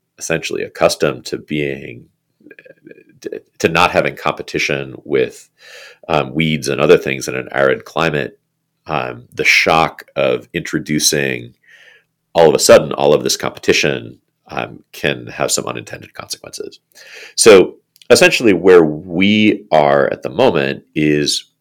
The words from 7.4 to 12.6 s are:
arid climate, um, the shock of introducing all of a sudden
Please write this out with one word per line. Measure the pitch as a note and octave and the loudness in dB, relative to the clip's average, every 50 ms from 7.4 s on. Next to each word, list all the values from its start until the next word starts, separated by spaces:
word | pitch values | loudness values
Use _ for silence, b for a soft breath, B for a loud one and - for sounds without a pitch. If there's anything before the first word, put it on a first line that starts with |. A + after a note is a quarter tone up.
| B1+ - | -8 -6
arid | - C2+ C#2 C2+ B1+ A#1 - | -2 0 0 0 0 -2 -6
climate, | - - D2+ E2 E2 D2 C#2+ B1 - - _ _ _ _ _ _ _ _ _ _ | -10 -4 -2 -2 0 -2 -2 -6 -6 -12 _ _ _ _ _ _ _ _ _ _
um, | - D#2 C#2 B1 B1 A#1+ A#1+ B1 _ - | -8 -6 -6 -6 -6 -10 -14 -18 _ -8
the | - D2+ | -4 0
shock | - - - - F#2+ E2 D#2+ D#2+ D2+ - - - _ - | 0 0 2 2 2 2 2 2 0 -2 -10 -20 _ -4
of | C#2 C#2 C2 B1 B1 - _ - | -2 0 0 0 -2 -6 _ -8
introducing | E2 D#2 - - D2+ C2+ - D2+ D2 - - D#2+ D2 C#2 C2+ B1+ A#1+ A#1+ A#1+ - _ b b b b b b b b b b _ _ _ _ - | -8 -8 -4 -6 -6 -4 -2 -4 0 0 0 0 0 -2 -2 -4 -6 -10 -16 -20 _ b b b b b b b b b b _ _ _ _ 2
all | E2+ E2 D#2 | 6 6 6
of | C2+ | 6
a | |
sudden | - | 4